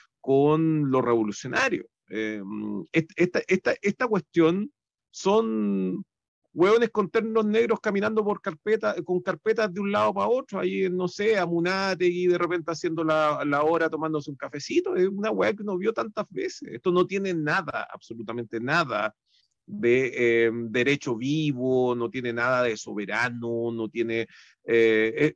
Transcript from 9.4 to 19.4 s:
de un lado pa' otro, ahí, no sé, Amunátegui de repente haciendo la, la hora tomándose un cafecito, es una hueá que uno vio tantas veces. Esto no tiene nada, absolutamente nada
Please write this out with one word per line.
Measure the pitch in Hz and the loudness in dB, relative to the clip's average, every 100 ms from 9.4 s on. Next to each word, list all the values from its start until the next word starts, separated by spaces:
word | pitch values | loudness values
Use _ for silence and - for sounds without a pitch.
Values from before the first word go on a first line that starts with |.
| 214 220 214 | 0 0 0
de | 180 | -2
un | 202 | -2
lado | 208 214 | 2 2
pa' | 196 202 | 0 0
otro, | 247 285 196 | 0 -2 -4
ahí, | 185 196 190 | -2 0 0
no | 180 180 | 0 -4
sé, | - 202 208 | 0 0 2
Amunátegui | 170 170 175 190 190 180 180 175 180 | 2 0 0 0 0 2 0 2 2
de | 175 | 2
repente | 170 175 160 | 0 -2 -4
haciendo | 165 170 165 | -4 -4 0
la, | 160 156 151 143 | 2 2 2 0
la | 143 143 | 0 2
hora | 156 165 160 | 2 2 0
tomándose | 156 160 156 147 | -2 -2 -4 -6
un | 139 | -12
cafecito, | 139 143 - 269 359 | -10 -10 -2 -2 0
es | 190 190 | 0 0
una | 196 214 | 0 -4
hueá | 202 202 | 0 0
que | 208 | -2
uno | 208 185 | -4 -2
vio | 208 | -2
tantas | 226 226 214 - | -2 -6 -6 -8
veces. | - 370 - - | -6 -6 -8 -14
Esto | - 190 | -4 0
no | 180 180 | 2 2
tiene | 196 190 | 0 -2
nada, | 170 151 180 151 110 - | -2 0 -2 -2 -6 -8
absolutamente | 120 - 117 107 117 113 117 | -12 -14 -12 -8 -6 -6 -6
nada | 123 165 143 104 107 - _ _ | 0 0 0 -2 -2 -6 _ _